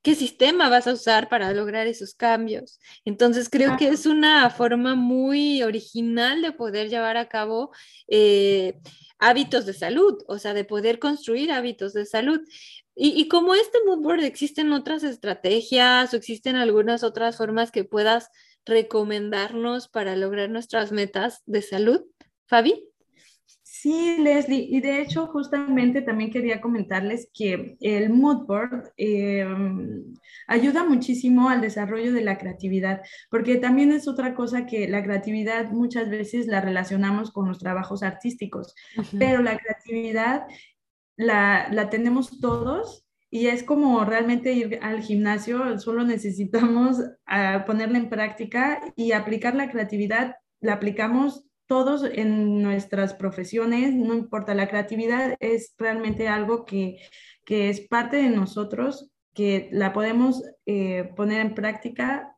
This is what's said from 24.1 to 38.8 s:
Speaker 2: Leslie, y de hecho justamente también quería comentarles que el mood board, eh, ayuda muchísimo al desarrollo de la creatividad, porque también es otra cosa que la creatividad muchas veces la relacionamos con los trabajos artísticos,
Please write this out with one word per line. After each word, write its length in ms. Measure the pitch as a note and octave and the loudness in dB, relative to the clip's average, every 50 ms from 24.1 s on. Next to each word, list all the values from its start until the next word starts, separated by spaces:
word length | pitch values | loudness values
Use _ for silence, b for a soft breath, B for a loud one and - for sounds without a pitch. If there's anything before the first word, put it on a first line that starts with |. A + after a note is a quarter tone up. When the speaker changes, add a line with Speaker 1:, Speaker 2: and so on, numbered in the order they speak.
| E4+ D#4+ | 2 4
Speaker 2:
Leslie, 480 | D4+ D4 C#4+ D4 C#4+ C4 C4+ C4 A#3+ - | 4 4 4 4 2 0 -2 -2 -2 0
y 120 | C4 C4+ | -2 0
de 200 | B3+ C#4 C#4 C#4 | 0 0 -2 -2
hecho 260 | D4 C#4+ D#4+ D#4+ E4 | -2 -2 -4 -4 -4
justamente 720 | D#4+ D#4+ D4 C#4 C#4+ D4 C#4+ C#4+ C#4 C4 B3+ B3 B3 B3 C#4 | -2 -4 -6 -4 -2 -4 -2 0 0 2 4 4 4 2 2
también 280 | B3 A#3 A3 A3 A3 A3 | -2 -2 -2 -2 -2 -2
quería 300 | A3 B3 A#3+ A#3 A3 G#3 | -4 -2 -2 -2 -2 -2
comentarles 680 | - A#3 A#3 G#3+ F#3 E3 F#3+ F#3+ F#3+ G#3 A3+ A#3+ A#3 _ _ | -2 -2 -2 -2 -2 -2 -4 -2 -2 -2 -4 -6 -8 _ _
que 440 | - G#3+ G3 F3+ - - - - _ | -4 -2 -2 -2 -4 -6 -12 -14 _
el 300 | - G#3 G#3 G#3 G#3+ G#3+ | -2 -2 0 2 2 4
mood 340 | A#3 B3 C#4 D4 C#4+ - - | 4 6 6 4 2 0 -2
board, 460 | - G3 G#3 A#3 B3 B3 A#3+ - - _ | -4 -2 -2 -2 -4 -6 -10 -12 -14 _
eh, 480 | - G#3 G#3+ G#3 G3+ G3+ G3+ G3+ G3 G3 F#3+ F#3+ F#3+ G3 F#3+ F#3+ F#3 F3+ - G#3+ F#3+ - - - B B B B B B | -4 -2 0 0 0 0 -2 -2 -2 -2 -4 -4 -4 -4 -4 -4 -6 -8 -8 -10 -12 -12 -16 -20 B B B B B B
ayuda 360 | - A#3 A3+ B3 C#4+ C4+ E4 F4 | 0 2 2 2 4 2 2 2
muchísimo 680 | E4+ C4+ B3 - - B3 B3+ - B3 B3 B3 B3 C4 | 4 2 2 2 -2 -4 0 4 4 6 6 6 4
al 120 | B3+ A#3+ | 4 2
desarrollo 500 | A3 G#3+ G#3 G#3 G#3 G3 A3 A3 A#3 B3 B3 | 0 -2 -4 -4 -6 -4 -4 -4 -2 0 0
de 80 | A#3 | 0
la 160 | A3 G3+ F#3+ | 0 -2 -2
creatividad, 640 | F#3+ F#3 F#3 F3 - G3 F#3+ F#3+ F#3+ F#3 F#3+ F#3+ F#3+ B B B B B B | -4 -6 -10 -10 -6 -4 -2 -2 0 0 0 -2 -4 B B B B B B
porque 260 | - A3+ A#3 B3 B3 | -2 0 2 2 2
también 360 | B3 B3+ B3 B3+ C4+ C#4+ C#4+ | 2 4 4 4 6 6 6
es 160 | D4+ D4 D4 | 4 4 0
otra 280 | C#4+ B3+ C4+ B3+ B3+ B3+ | -4 -4 -2 -4 -4 -4
cosa 300 | - B3 A3+ B3 B3 A#3+ | -4 -4 -2 -4 -4 -4
que 220 | - A3+ G#3+ G3+ | -4 -4 -4 -2
la 140 | F3 G3+ G3+ G3 | -2 -2 -2 -2
creatividad 680 | G3+ G3+ F#3+ G3 G#3+ G#3+ G#3+ G#3+ A3 A3+ A3+ A3+ A3 | -2 -2 -2 -2 -2 -4 -2 -2 -2 -2 -2 -4 -2
muchas 380 | G#3 A#3 A#3+ A#3 A#3+ A#3+ A3+ G#3 | 0 0 0 0 0 -4 -4 -2
veces 380 | G#3 G#3+ G#3 G#3 - A#3+ A#3 | -4 -4 -6 -4 -4 -4 -2
la 120 | A3+ G#3 F#3+ | 0 0 0
relacionamos 720 | F#3+ F#3+ F#3 F#3 F#3 F#3 G3 G3 G3+ G3 G3+ G#3 A3 A3 | 0 0 -2 -2 -2 -2 -2 0 0 0 0 -2 -2 -6
con 160 | _ G3+ F#3+ | _ -4 -4
los 120 | F#3 F3+ F3 | -4 -4 -6
trabajos 440 | - F#3 F#3 F#3 F#3 - G3+ G3 G3+ | -6 -4 -4 -4 -6 -6 -8 -6 -6
artísticos, 720 | F#3+ F#3+ - - A#3+ A#3+ - G#3 F#3+ - F#3 - - _ B | -6 -6 -6 -8 -8 -6 -6 -10 -10 -10 -12 -14 -14 _ B